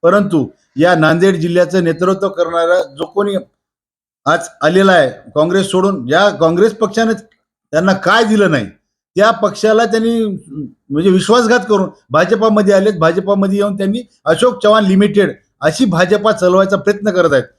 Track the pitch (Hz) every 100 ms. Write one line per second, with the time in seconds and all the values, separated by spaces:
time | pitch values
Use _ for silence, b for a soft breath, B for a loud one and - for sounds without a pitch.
0 | 165 196 196 170 123 _ _ - 170 175
1 | 156 165 190 180 165 175 175 185 170 160
2 | 180 190 196 165 170 170 170 180 185 139
3 | 165 - 202 196 - _ _ _ _ _
4 | _ _ - 165 - _ 151 180 196 180
5 | 135 - - 147 156 185 196 190 190 190
6 | 120 156 202 - 160 170 214 214 220 -
7 | 226 226 - _ _ _ _ 151 185 175
8 | 170 214 226 214 196 147 98 - _ _
9 | _ - 214 226 208 202 214 220 226 220
10 | 226 233 220 190 - 143 135 _ _ 143
11 | 185 185 185 240 226 247 220 208 190 b
12 | b 139 180 208 220 214 196 196 196 190
13 | 160 175 190 202 196 196 202 202 196 220
14 | 240 _ - 160 254 - 208 214 202 190
15 | 202 202 185 - _ _ 151 156 247 165
16 | 180 208 208 208 180 185 190 196 - 208
17 | 208 185 170 139 120